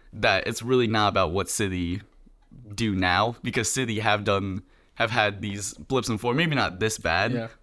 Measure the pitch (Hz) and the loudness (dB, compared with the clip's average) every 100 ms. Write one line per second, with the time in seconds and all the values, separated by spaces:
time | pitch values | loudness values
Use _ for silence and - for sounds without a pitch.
0 | - 110 110 95 - 117 120 127 113 110 | -16 0 2 2 0 -4 2 2 4 4
1 | 104 98 85 92 90 - 101 92 85 95 | 2 2 2 0 -2 -2 -2 -2 -2 -4
2 | - _ - _ _ - 107 104 113 95 | -8 _ -20 _ _ -20 -12 -4 0 2
3 | 92 90 113 120 123 123 107 135 123 107 | 2 2 2 -2 -4 -2 -2 -2 -2 0
4 | 107 104 104 98 98 95 - _ _ - | 2 2 2 0 0 -6 -10 _ _ -4
5 | 117 120 104 101 104 101 - - 73 131 | 0 2 0 0 -6 -6 -8 -10 -2 -2
6 | 117 110 120 131 170 139 98 90 110 - | 0 -2 0 0 0 0 0 0 -2 -2
7 | 82 85 110 120 113 - | -2 0 0 -2 -6 -6